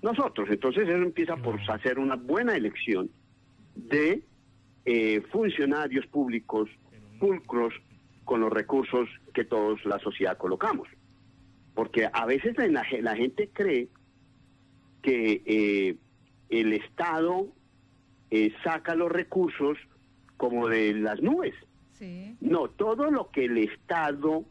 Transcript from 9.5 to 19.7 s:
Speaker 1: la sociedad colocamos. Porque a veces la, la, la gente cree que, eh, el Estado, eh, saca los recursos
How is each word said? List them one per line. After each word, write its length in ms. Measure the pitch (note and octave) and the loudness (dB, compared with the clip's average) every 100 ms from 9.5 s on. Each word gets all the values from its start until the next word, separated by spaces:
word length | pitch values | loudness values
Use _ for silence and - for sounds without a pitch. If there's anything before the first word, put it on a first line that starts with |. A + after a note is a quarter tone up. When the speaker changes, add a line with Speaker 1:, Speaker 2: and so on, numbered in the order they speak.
| A2+ G#2+ G#2 G#2 | 0 0 0 -2
Speaker 1:
la 140 | G2+ | -4
sociedad 380 | - G2 F#2+ F#2 | -4 -2 -2 -2
colocamos. 500 | F#2 F#2 - - - - _ - - _ - - - - | -4 -2 0 -2 -6 -18 _ -20 -20 _ -20 -20 -12 -6
Porque 340 | A2 - G#2+ | -2 0 0
a 140 | A2+ A2+ | 0 0
veces 320 | C3+ A3 A#3 | 0 0 0
la, 100 | A3+ | 2
la, 180 | C#3+ A2+ B2+ | 2 0 -2
la 140 | A2+ A2 | -2 0
gente 340 | B2+ - G#3 | -2 -2 -4
cree 340 | - G3 C3 B2 _ _ _ _ _ - _ _ - _ - | 0 0 2 -2 _ _ _ _ _ -20 _ _ -20 _ -6
que, 400 | C3+ B2+ A2+ G#2 - | 0 2 4 2 2
eh, 500 | G#2+ G#2 G2+ F#2+ E2+ _ _ _ _ _ | 2 4 4 2 -2 _ _ _ _ _
el 240 | A2+ A2 | 0 2
Estado, 800 | G#2+ - - E3+ D#3+ E3 F3+ G3+ - _ _ _ _ _ _ _ | 0 -4 -4 -2 0 0 0 -4 -8 _ _ _ _ _ _ _
eh, 200 | A2 G#2+ - | 2 2 0
saca 320 | F3 D#3+ E3 E3 | -4 -4 -2 0
los 160 | E3+ | 0
recursos 680 | E3+ E3+ F#3 F3 - C#3+ | 0 -2 0 0 0 -2